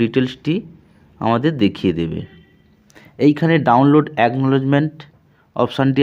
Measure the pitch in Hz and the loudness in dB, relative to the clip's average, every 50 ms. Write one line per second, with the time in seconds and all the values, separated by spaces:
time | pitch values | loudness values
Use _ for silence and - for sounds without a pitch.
0 | 117 110 117 131 127 127 - - - 147 165 220 - - - - _ _ _ _ | -2 0 0 -2 -2 -2 -6 -8 -6 -6 -4 -6 -6 -12 -20 -20 _ _ _ _
1 | _ _ _ - - 113 117 117 135 165 156 127 104 95 - - - 95 80 82 | _ _ _ -6 -4 -2 -2 0 0 -2 -2 0 0 -2 -2 -2 -4 -2 -2 -2
2 | 82 80 82 80 - - - - - _ _ _ _ _ _ _ _ _ _ - | -4 -6 -6 -10 -12 -14 -18 -20 -20 _ _ _ _ _ _ _ _ _ _ -20
3 | - - _ - 127 147 147 - 170 160 165 156 127 123 117 127 139 143 143 151 | -20 -16 _ -2 0 0 0 0 0 2 2 2 2 4 4 4 4 4 4 4
4 | 147 - - 113 117 117 123 135 135 135 135 135 135 135 139 143 156 151 - - | 2 0 -2 0 0 0 0 0 -2 0 0 0 0 0 0 0 0 -2 -8 -12
5 | - _ _ _ _ _ _ _ _ _ - - 123 120 - - 135 135 131 139 | -20 _ _ _ _ _ _ _ _ _ -6 -4 -4 -4 -2 -2 0 0 2 2